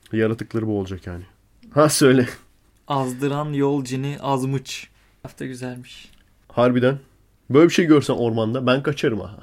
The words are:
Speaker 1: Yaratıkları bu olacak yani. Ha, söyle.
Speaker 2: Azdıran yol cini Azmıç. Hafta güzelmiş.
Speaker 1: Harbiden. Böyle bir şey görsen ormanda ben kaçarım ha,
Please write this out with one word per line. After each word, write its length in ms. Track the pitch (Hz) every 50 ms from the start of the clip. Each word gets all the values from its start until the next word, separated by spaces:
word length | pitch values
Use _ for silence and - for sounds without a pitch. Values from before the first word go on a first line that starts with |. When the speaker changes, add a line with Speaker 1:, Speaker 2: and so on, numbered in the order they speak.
| _ - 110
Speaker 1:
Yaratıkları 540 | 110 110 110 113 113 107 - - 113 110 107
bu 120 | 104 101
olacak 280 | 95 92 98 87 - 90
yani. 160 | 87 87 92 - _ _ _ _ _ _ _ -
Ha, 200 | - 143 160 151
söyle. 380 | - - 147 131 131 131 120 - - - _ _ _ _ _ _ _ _ _ -
Speaker 2:
Azdıran 640 | 143 135 131 127 127 127 139 139 143 147 151 151 147
yol 300 | 139 139 139 143 143 131
cini 340 | 123 131 131 135 143 143 -
Azmıç. 680 | - 139 139 127 131 135 139 131 131 - - - - - _ _ _ _ _ _ -
Hafta 220 | - - - 143
güzelmiş. 640 | 131 127 123 131 123 123 123 123 - - - - - _ _ _ _ _ _ _ _
Speaker 1:
Harbiden. 520 | - 120 120 123 123 123 120 127 139 139 - _ _ _ _ _ _ _ _ -
Böyle 160 | 120 147 170 170
bir 40 | -
şey 120 | - 175
görsen 280 | 151 156 143 - - 123
ormanda 540 | - 120 117 113 113 110 110 120 135 127 123
ben 160 | 127 139 143
kaçarım 360 | 151 143 - - 139 110 101
ha, 200 | - - 104 -